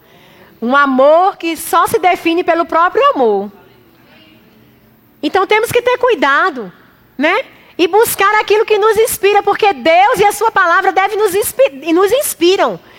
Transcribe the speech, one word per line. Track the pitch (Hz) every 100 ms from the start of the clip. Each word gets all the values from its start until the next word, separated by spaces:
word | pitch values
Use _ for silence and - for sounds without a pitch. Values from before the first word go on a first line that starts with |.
| _ _ _ - - _
Um | 226 285
amor | 277 262 277 320 370 -
que | 330 320
só | - 339 370
se | 440
define | 359 349 349 330
pelo | 349 330 330
próprio | 320 349 392 554
amor. | 539 233 202 202 - _ _ _ _ _ _ _ _ _ _ _ _ _ _ _ _
Então | 302 359 381
temos | 427 453
que | 494
ter | 494 494
cuidado, | 508 349 277 285 359 262 190 - _ _ _ -
né? | 302 415 - - - -
E | 330
buscar | 392 453 - 392 427
aquilo | 440 415 453
que | 427
nos | 427 415
inspira, | 453 - 392 415
porque | 403 381 415
Deus | 277 240 339 415 415
e | 403
a |
sua | 415 453
palavra | 415 359 359 381
devem | 359 392 415
nos | 427 370
inspi-, | 494 - 539 269
e | 311
nos | 330 392
inspiram. | 508 587 - 339 392 285 170 -